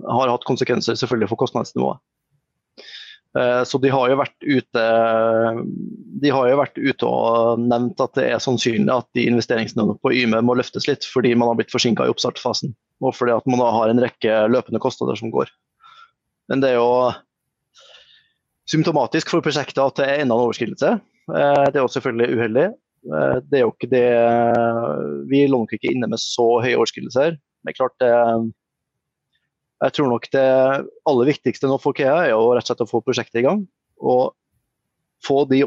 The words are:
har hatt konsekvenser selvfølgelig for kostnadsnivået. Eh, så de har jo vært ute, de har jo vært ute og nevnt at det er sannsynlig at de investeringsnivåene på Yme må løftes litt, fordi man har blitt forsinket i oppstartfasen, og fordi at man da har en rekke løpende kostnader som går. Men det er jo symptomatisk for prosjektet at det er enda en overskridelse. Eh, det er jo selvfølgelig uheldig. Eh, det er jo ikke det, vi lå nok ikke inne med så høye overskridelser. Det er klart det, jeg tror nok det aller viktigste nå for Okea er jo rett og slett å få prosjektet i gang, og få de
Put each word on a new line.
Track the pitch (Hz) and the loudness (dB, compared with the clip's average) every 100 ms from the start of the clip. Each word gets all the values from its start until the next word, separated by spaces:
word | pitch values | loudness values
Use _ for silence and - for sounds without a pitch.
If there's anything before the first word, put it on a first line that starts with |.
| - | -2
har | 120 131 | 0 0
hatt | 123 - | 0 -2
konsekvenser | 127 - 120 - | -2 0 -2 -2
selvfølgelig | 110 120 123 101 | -4 -2 -2 -2
for | 113 | -2
kostnadsnivået. | 127 120 110 123 127 - _ _ _ _ _ _ _ - - - - - _ 135 | -2 -2 -6 -4 -4 -4 _ _ _ _ _ _ _ -20 -20 -20 -20 -20 _ -2
Eh, | 123 123 123 | 0 0 0
så | 135 | 0
de | 131 | 0
har | 131 123 | 2 2
jo | 135 | 0
vært | 135 - - | -2 -6 -2
ute, | 135 - 120 113 113 113 113 113 113 113 117 - - - - - 135 | -2 0 -2 2 2 2 2 2 2 0 -2 -6 -8 -12 -14 -14 -4
de | 143 | 0
har | 135 123 | 2 2
jo | 139 | 2
vært | 135 - | 0 -2
ute | 135 - | -4 -2
og | 120 123 113 117 117 117 | -2 0 0 2 2 2
nevnt | 120 120 123 - | 0 0 -2 -2
at | 131 | -4
det | - 127 | 0 0
er | 117 | -2
sannsynlig | - 120 127 113 - | -2 -2 0 0 0
at | 127 117 123 | 0 -2 -2
de | 117 | 0
investeringsnivåene | 117 113 120 110 - 107 104 | 0 0 -2 -4 -2 -2 -2
på | 131 | -2
Yme | 127 120 110 | 0 2 2
må | 120 123 | 2 0
løftes | 123 - - | -2 -6 -4
litt, | 139 | -4
fordi | - - 123 117 | -4 0 2 2
man | 120 | 2
har | 117 | 0
blitt | 113 | -2
forsinket | 123 123 104 123 | -2 0 0 0
i | |
oppstartfasen, | 120 123 - 123 113 143 110 _ - | -2 -4 -4 -6 -6 -8 -12 _ -6
og | 131 - | -6 -2
fordi | 123 113 | 0 0
at | 135 | 0
man | 123 | 0
da | 120 | 2
har | 110 113 | 2 2
en | 120 | 2
rekke | 120 - 113 110 107 | 0 -2 0 2 2
løpende | 123 - 113 | 0 -2 -4
kostnader | 131 - 127 110 | -4 -4 -4 -4
som | 113 | -4
går. | 113 - _ _ _ - - - _ _ _ - | -4 -4 _ _ _ -20 -20 -20 _ _ _ -6
Men | 135 | -2
det | 135 | 2
er | 123 | 2
jo | 120 123 123 120 _ _ _ _ _ _ - - _ _ _ _ _ _ - | 2 2 0 -2 _ _ _ _ _ _ -20 -20 _ _ _ _ _ _ -4
symptomatisk | 156 160 156 120 160 - | -2 0 0 0 -2 -2
for | 175 | -2
prosjektet | 156 143 131 - | 0 -2 -4 -2
at | 135 - | -2 0
det | 139 | -2
er | 139 | 0
enda | 139 113 | 0 2
en | 120 | 0
overskridelse. | - 117 - 147 220 - _ - | -2 -6 -2 0 0 -4 _ -6
Eh, | 160 143 143 139 | 0 2 4 2
det | 139 | 2
er | |
jo | 127 | 0
selvfølgelig | - 131 117 120 127 | -2 -4 0 0 0
uheldig. | 117 117 175 | 0 0 0
Eh, | 240 _ _ - 151 139 131 139 | -2 _ _ -8 -2 0 -2 0
det | 139 | 0
er | 117 | 0
jo | |
ikke | - 123 | -2 -2
det, | 127 123 120 117 117 117 117 117 117 120 76 80 71 95 | 2 2 4 4 2 2 2 0 -2 -4 -6 -6 -8 -2
vi | 139 143 | 2 4
lå | 131 | 2
nok | 110 | -2
ikke | 110 139 | -6 -4
inne | 135 113 | -4 -4
med | 110 | -4
så | - - 117 120 | -6 0 2 2
høye | 123 120 | 2 0
overskridelser. | 113 - 107 113 151 | 0 -4 -6 0 0
Det | 160 _ _ - | -2 _ _ -12
er | - | -6
klart | 131 - | -6 0
det, | 127 120 117 113 113 - _ _ _ _ _ _ _ _ _ _ _ - | 2 4 2 0 -2 -8 _ _ _ _ _ _ _ _ _ _ _ -6
jeg | 135 | -4
tror | - 139 | 0 0
nok | 120 - | -2 -2
det | 135 131 131 131 139 - - - | 0 4 4 4 0 -6 -6 0
aller | 135 127 | 2 2
viktigste | 143 - - 139 | 0 -2 -2 -2
nå | 135 | 0
for | 147 | -2
Okea | 135 135 151 | 0 0 2
er | 165 | 2
jo | 110 113 123 | 2 4 2
rett | |
og | - | 0
slett | 123 117 | -4 -2
å | |
få | 120 | -2
prosjektet | 123 120 113 117 | -2 -4 -2 0
i | |
gang, | 127 202 190 _ _ - | 0 0 -4 _ _ -8
og | 135 127 131 - _ _ _ _ _ _ _ _ - | -2 0 0 -6 _ _ _ _ _ _ _ _ -2
få | 139 143 | 0 2
de | 131 | 2